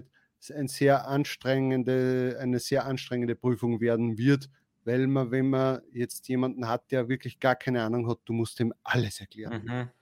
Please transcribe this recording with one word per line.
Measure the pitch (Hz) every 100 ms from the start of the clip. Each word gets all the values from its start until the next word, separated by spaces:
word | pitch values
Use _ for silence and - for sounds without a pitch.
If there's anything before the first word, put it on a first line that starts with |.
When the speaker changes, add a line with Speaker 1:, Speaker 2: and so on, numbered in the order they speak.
| - _ _ _
Speaker 1:
es | -
ein | 147 135
sehr | - 139 139 123
anstrengende, | 139 143 - 127 135 131 131 123 131 127 127 127 120
eine | 127 123
sehr | - 135 127
anstrengende | 131 - 123 120 117
Prüfung | 123 120 120 117
werden | 117 117 117 110
wird, | 131 143 - _ _ _ 113
weil | 123 131
man, | 139 120
wenn | 131 135
man | 131 135 131 -
jetzt | 120 120 - -
jemanden | 127 131 123 117
hat, | 120 -
der | 131 120
wirklich | 131 120 -
gar | 131 123
keine | - 123
Ahnung | 110 123 117
hat, | 117 -
du |
musst | 117 113 -
ihm | 113 -
alles | - 123 107 -
erklären. | 98 110 110 113 117
Speaker 2:
Mhm. | 123 123 _